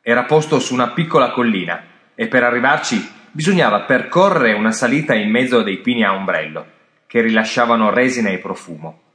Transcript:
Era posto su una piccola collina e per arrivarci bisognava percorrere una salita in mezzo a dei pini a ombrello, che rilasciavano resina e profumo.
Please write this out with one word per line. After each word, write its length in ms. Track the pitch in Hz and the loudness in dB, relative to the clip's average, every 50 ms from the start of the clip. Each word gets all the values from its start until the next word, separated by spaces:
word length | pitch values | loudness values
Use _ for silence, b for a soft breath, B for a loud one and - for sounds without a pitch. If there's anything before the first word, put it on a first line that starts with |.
Era 240 | _ 117 117 123 123 | _ 2 0 0 2
posto 360 | - 151 156 151 - 156 131 | 2 2 2 2 2 0 0
su 140 | - - 127 | 0 -2 -2
una 160 | 123 123 117 | -2 -2 -2
piccola 400 | - - 165 160 - 151 131 120 | 0 -4 -4 2 2 2 2 2
collina 540 | - 127 123 117 107 95 87 82 85 82 - - _ _ _ _ _ | 0 0 0 0 0 -2 -2 -6 -8 -8 -10 -18 _ _ _ _ _
e 140 | - 113 113 | -8 -6 0
per 160 | - 127 120 | 0 2 2
arrivarci 720 | 120 120 123 120 131 147 147 - - 123 104 82 - - - - - | 2 0 0 2 0 0 0 -2 -2 -4 -4 -4 -6 -16 -20 -20 -16
bisognava 520 | _ 151 156 180 202 180 147 113 104 104 | _ -4 0 0 2 2 2 2 2 0
percorrere 720 | - - 135 123 113 - - 170 185 202 185 160 127 113 | 0 0 0 0 0 0 2 2 2 4 2 2 2 2
una 200 | 107 104 107 110 | 2 2 0 -2
salita 420 | 110 - 131 117 131 151 156 151 131 | -2 0 0 0 0 0 0 0 0
in 160 | 107 104 104 | 0 0 0
mezzo 280 | 110 120 131 123 123 117 | 0 0 0 2 2 0
a 40 | |
dei 160 | 107 101 98 95 | 0 0 -4 -4
pini 260 | - 120 123 117 110 | -2 -2 0 0 2
a 100 | 98 98 | 0 0
ombrello, 520 | 95 95 95 90 80 78 76 78 80 78 - _ _ _ _ _ _ _ | -2 -2 -4 -4 -4 -4 -6 -10 -14 -14 -14 _ _ _ _ _ _ _
che 140 | _ - 117 | _ -2 0
rilasciavano 720 | 113 113 113 110 110 110 - 127 120 117 117 117 110 107 | 0 2 2 0 0 0 0 0 2 2 2 2 2 2
resina 400 | 101 120 127 127 127 123 113 101 | 2 2 2 0 0 0 -2 -2
e 80 | 95 90 | -2 -4
profumo. 640 | - 95 92 - - 87 82 76 78 80 80 _ _ _ | -6 -10 -10 -10 -12 -18 -16 -14 -14 -16 -16 _ _ _